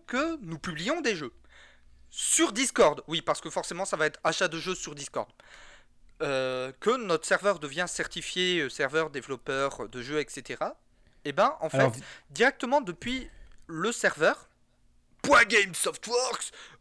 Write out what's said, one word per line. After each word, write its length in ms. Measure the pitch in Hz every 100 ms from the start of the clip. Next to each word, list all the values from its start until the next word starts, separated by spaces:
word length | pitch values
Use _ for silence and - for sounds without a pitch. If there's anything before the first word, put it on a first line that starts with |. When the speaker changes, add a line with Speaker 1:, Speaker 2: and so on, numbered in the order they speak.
| -
Speaker 1:
que 320 | 240 320 320
nous 160 | 175 160
publions 420 | - 151 185 339
des 160 | 269 185
jeux. 180 | 131 - - - - - - - -
Sur 440 | - - - 330
Discord. 500 | 202 262 - 175 147 -
Oui, 140 | 160
parce 180 | 143 147
que 120 | 165
forcément, 340 | 180 - 175 196
ça 100 | 165
va 120 | 156
être 120 | -
achat 240 | 160 160 180
de 100 | 160
jeux 160 | 160
sur 220 | 180 - 147
Discord. 340 | 139 127 104 _ - - - - _ _ - -
Euh, 480 | 151 135 131 127 127 -
que 180 | 208 254 214
notre 220 | 160 -
serveur 320 | 180 196 180
devient 260 | 147 143 180
certifié, 760 | - 151 175 - 180 180 175
euh, 80 | 135
serveur 420 | - 135 156 156
développeur 760 | 139 120 127 - 135 139 135 110
de 120 | 123
jeux, 180 | 120 151
et 60 | 143
cetera. 540 | - - 123 175 302 _ _ _ _
Et 100 | 147
ben, 220 | 143 233 -
en 60 | 160
Speaker 2:
Alors, 260 | 135 131
Speaker 1:
fait, 60 | 117
Speaker 2:
vi- 60 | - - _
Speaker 1:
directement 500 | 139 247 - 240 285
depuis 460 | 202 165 233 262 - - - - -
le 240 | 160 202
serveur, 580 | 233 190 - 165 294 - _ _ _ _ _ _ _
Point 240 | - 277 226
Game 280 | 214 196
Softworks, 800 | 165 - - 208 240 254 - - - - -